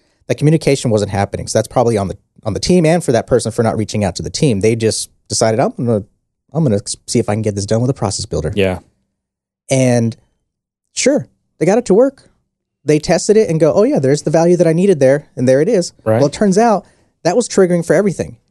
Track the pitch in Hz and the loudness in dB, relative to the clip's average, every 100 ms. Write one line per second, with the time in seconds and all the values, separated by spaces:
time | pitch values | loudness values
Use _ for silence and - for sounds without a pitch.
0 | _ _ - 127 147 160 - 139 127 107 | _ _ -8 -2 0 2 0 -2 0 -2
1 | 101 98 101 - - 117 113 135 117 110 | -2 -2 -4 -6 -2 -2 0 0 0 0
2 | 95 - _ _ 107 95 - 180 156 175 | -4 -8 _ _ -8 -4 0 2 4 2
3 | - 113 - 120 113 - 113 87 104 107 | 0 -2 0 -2 0 -2 -2 -2 -4 -4
4 | 98 - 82 - 156 101 107 117 113 - | -4 -4 -8 -2 0 2 0 0 -2 -4
5 | - _ - - 113 110 208 - 120 110 | -8 _ -10 -2 0 0 -2 -2 -2 -2
6 | 101 _ _ _ _ 147 147 104 - - | -4 _ _ _ _ -2 0 -2 -4 -12
7 | - 120 110 107 110 101 101 110 123 - | -4 -2 -2 -2 -4 -4 -2 -2 -2 -2
8 | 107 - - - - 98 95 87 - _ | -6 -6 -6 -6 -4 -2 -2 -4 -10 _
9 | _ _ _ _ _ _ - 131 127 120 | _ _ _ _ _ _ -4 0 2 2
10 | 113 - _ _ _ _ _ _ _ - | -2 -6 _ _ _ _ _ _ _ -4
11 | 254 277 131 _ _ - 160 226 240 190 | 0 0 -2 _ _ -4 -2 0 2 2
12 | 269 - _ _ _ _ _ _ 139 151 | 2 -2 _ _ _ _ _ _ -2 0
13 | - 175 - 214 220 160 156 180 233 277 | 0 0 2 2 2 2 2 2 2 0
14 | 131 147 - 160 170 175 170 160 202 165 | 0 0 0 2 2 4 2 2 2 2
15 | 131 147 - - 127 131 170 214 175 - | 2 2 -2 -2 2 2 2 0 -2 -6
16 | - 110 143 - 208 185 233 202 - _ | -2 0 0 0 0 2 2 0 -4 _
17 | _ _ 160 208 233 - 180 175 156 160 | _ _ -2 0 0 2 2 2 2 0
18 | 202 147 90 - _ | 0 -4 -8 -14 _